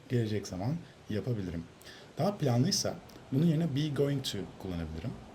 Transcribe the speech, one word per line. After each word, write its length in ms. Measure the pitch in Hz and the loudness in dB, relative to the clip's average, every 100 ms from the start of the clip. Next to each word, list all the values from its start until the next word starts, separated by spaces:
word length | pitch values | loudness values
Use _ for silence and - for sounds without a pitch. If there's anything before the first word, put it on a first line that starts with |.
| - | -2
gelecek 380 | 123 107 104 - | 0 2 0 -2
zaman 300 | 90 113 170 - - - | -4 -2 -2 -6 -14 -4
yapabilirim. 540 | 104 127 113 90 82 82 - - - - - | -2 0 -2 -2 -4 -8 -14 -18 -18 -10 0
Daha 200 | 180 202 | 0 2
planlıysa 560 | 139 120 165 - 98 - - - - | 4 4 4 4 0 -4 -10 -18 -2
bunun 140 | 135 170 | 4 6
yerine 300 | 151 165 131 | 6 2 2
be 120 | 151 | 0
going 360 | 139 143 139 | 2 2 2
to 140 | - 101 87 - | -2 -4 -6 -8
kullanabilirim. 520 | 95 85 80 78 110 - - | -4 -4 -4 -4 -6 -8 -12